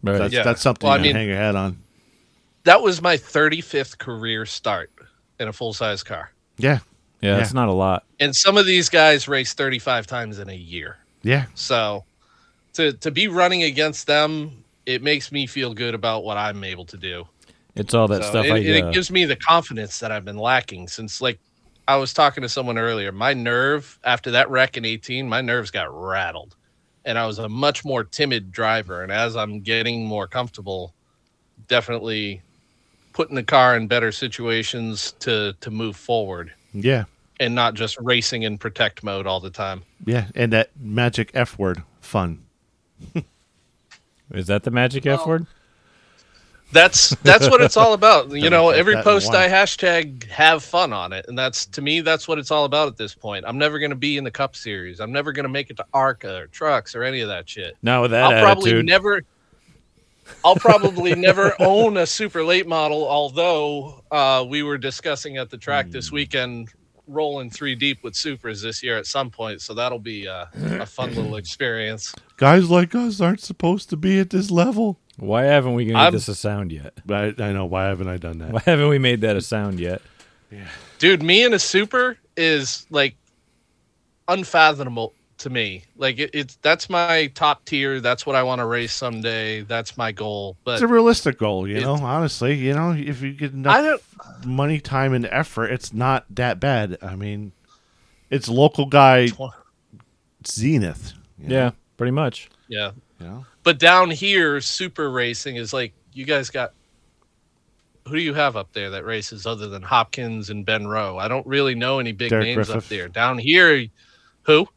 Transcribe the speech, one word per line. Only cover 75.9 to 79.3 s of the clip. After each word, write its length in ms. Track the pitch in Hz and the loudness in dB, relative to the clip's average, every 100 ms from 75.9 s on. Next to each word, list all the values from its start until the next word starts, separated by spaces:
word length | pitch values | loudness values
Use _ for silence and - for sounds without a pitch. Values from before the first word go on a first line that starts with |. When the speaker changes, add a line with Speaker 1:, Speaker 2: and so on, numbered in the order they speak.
| 117 | 4
Speaker 3:
I'm 160 | 160 | 4
Speaker 1:
this 160 | 175 127 | 4 -4
a 60 | |
sound 380 | 101 104 104 92 | -6 -4 -4 -6
yet? 220 | 78 69 - 90 | -8 -14 -16 -6
Speaker 2:
I, 240 | 101 104 107 | -2 -2 -4
I 140 | 104 | -4
know. 140 | 98 92 | -4 -2
Why 180 | 92 | -2
haven't 240 | 95 95 95 | -2 -2 -6
I 80 | 90 | -6
done 220 | 85 82 | -8 -10
that? 120 | 82 | -6
Speaker 1:
Why 100 | 113 | -2
haven't 240 | 180 160 147 | 2 4 4
we 100 | 143 | 4
made 220 | 127 120 | 2 2
that 160 | 110 | 2